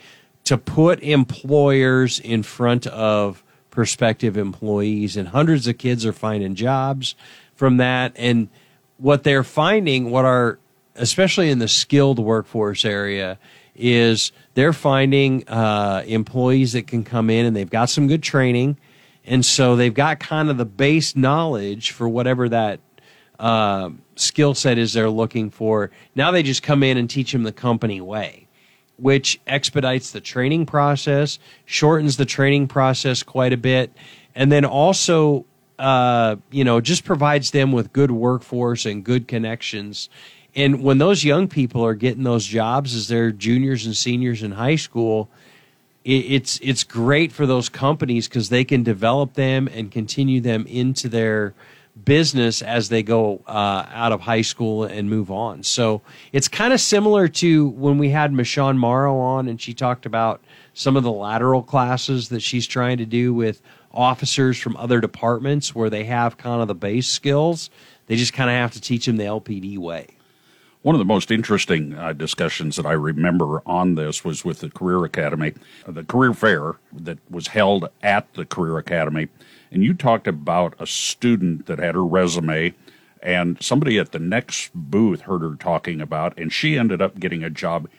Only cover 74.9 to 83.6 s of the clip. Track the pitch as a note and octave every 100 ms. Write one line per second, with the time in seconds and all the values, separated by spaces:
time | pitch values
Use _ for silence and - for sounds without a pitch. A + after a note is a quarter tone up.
74.9 | F2+ E2 - D2 D2+ D#2 - - - -
75.9 | D#2+ D#2+ A#2+ B2+ G#2 A2 E2+ D#2 - _
76.9 | D2 E2+ E2 - F2 - A2 G2 G2+ E2
77.9 | _ G#2 G2+ - - E2+ - E2 D#2+ -
78.9 | F2 D2+ D#2 D#2 _ _ - - F#2 A2
79.9 | F3+ C3 A2+ G2 D#2 D2 E2+ F2 - E2
80.9 | - - - A#2+ A2+ F2+ D#2 - D#2 E2+
81.9 | E2+ F2 F#2 F2+ E2+ D#2+ D#2 F2 - _
82.9 | _ _ _ F2+ F2+ F2 E2+